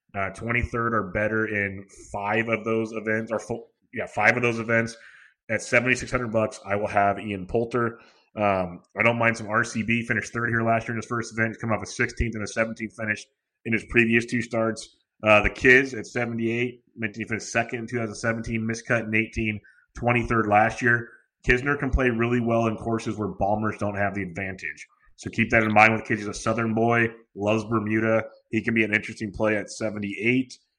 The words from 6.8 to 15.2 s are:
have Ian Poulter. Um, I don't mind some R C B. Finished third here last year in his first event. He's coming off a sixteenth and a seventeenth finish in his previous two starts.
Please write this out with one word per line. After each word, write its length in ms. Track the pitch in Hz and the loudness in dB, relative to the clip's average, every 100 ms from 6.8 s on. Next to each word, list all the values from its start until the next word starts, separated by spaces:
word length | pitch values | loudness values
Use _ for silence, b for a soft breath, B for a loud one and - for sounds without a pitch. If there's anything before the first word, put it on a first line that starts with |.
| 101 | 0
have 300 | 101 101 98 | 4 4 2
Ian 280 | 107 98 92 | -4 -6 -2
Poulter. 520 | 117 117 123 117 - b b b 110 | -2 0 0 -2 -4 b b b 0
Um, 460 | 104 95 90 87 _ 95 | 2 2 0 -6 _ -2
I 40 | |
don't 160 | 110 117 | 0 2
mind 200 | 117 113 | 2 0
some 100 | 101 | -2
R 160 | 110 | -2
C 180 | 117 113 | 0 -2
B. 200 | 104 117 | -2 -2
Finished 300 | 113 110 - | 0 -2 -2
third 180 | 117 120 | -4 -2
here 120 | 113 | 0
last 240 | 113 113 113 | 2 0 0
year 80 | |
in 20 | 113 | -6
his 100 | - | -6
first 260 | 120 107 | -6 -4
event. 180 | 110 113 | -2 -2
He's 60 | 107 | -2
coming 180 | 117 104 | -2 -2
off 60 | |
a 40 | 98 | -4
sixteenth 480 | - 120 - 120 | -2 -2 -2 -4
and 100 | 107 | -4
a 20 | 101 | -6
seventeenth 480 | - 113 113 110 | -2 -4 -4 -10
finish 300 | - 107 107 - _ _ _ | -6 -4 -4 -8 _ _ _
in 80 | 120 | -2
his 120 | 110 87 | -2 2
previous 380 | 120 113 117 117 | 2 4 2 2
two 160 | 123 | -4
starts. 540 | 117 117 113 110 - _ _ - | -4 -2 -2 -4 -10 _ _ -2